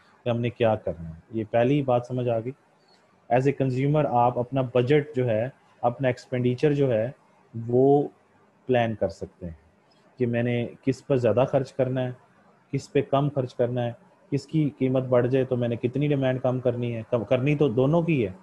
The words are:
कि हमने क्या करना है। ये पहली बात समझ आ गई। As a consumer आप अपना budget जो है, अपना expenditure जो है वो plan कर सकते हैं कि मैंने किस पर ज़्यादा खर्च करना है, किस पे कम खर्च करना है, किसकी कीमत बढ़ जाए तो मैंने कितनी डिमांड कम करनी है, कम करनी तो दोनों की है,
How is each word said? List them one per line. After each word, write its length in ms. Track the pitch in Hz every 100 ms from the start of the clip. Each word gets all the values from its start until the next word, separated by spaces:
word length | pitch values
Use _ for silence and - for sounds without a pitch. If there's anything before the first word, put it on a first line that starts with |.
| _ _
कि 60 | 120
हमने 200 | 117 120
क्या 240 | - 113 107
करना 320 | - 82 82
है। 140 | 82 -
ये 100 | 113
पहली 380 | 107 117 120 147
बात 240 | 131 123 123
समझ 220 | 127 123
आ 100 | 113
गई। 140 | 117 143 _ _ _ _ _ _ -
As 160 | 123 135
a 60 | -
consumer 420 | 135 127 143 151 143
आप 320 | 120 123 123
अपना 240 | 123 135 127 127
budget 380 | 123 151 143 127
जो 80 |
है, 280 | 123 107 127 - _ _
अपना 240 | 120 120 131
expenditure 640 | 123 - 123 123 123 156
जो 160 | 143 135
है 260 | 110 117 - _ _ _
वो 580 | 117 117 123 135 143 - - _ _ _ _ -
plan 280 | 123 117
कर 140 | 107 95
सकते 380 | - 95 _ 87
हैं 120 | 80 _ _ _ _ _ -
कि 80 | 120
मैंने 380 | 120 120 120 117 -
किस 160 | - 127
पर 180 | - 135
ज़्यादा 260 | 113 104
खर्च 260 | 131 139 131
करना 300 | - 127 131
है, 160 | 127 127 _ _ _ _ _
किस 160 | 139 -
पे 140 | 143
कम 260 | 131 139 143
खर्च 240 | 139 123
करना 300 | - 120 123
है, 140 | 120 117 _ _ _
किसकी 380 | 139 - 160 147 -
कीमत 260 | 131 131
बढ़ 220 | 127 123 123
जाए 180 | 135
तो 120 | 127 123
मैंने 200 | 120 117
कितनी 320 | 123 139 147
डिमांड 320 | 143 131 127
कम 200 | 127 127
करनी 300 | 123 120 120
है, 140 | 117 110
कम 120 | 123
करनी 320 | 101 127 135 147
तो 120 | 147
दोनों 340 | 110 135 170
की 200 | 165 147
है, 120 | 98 92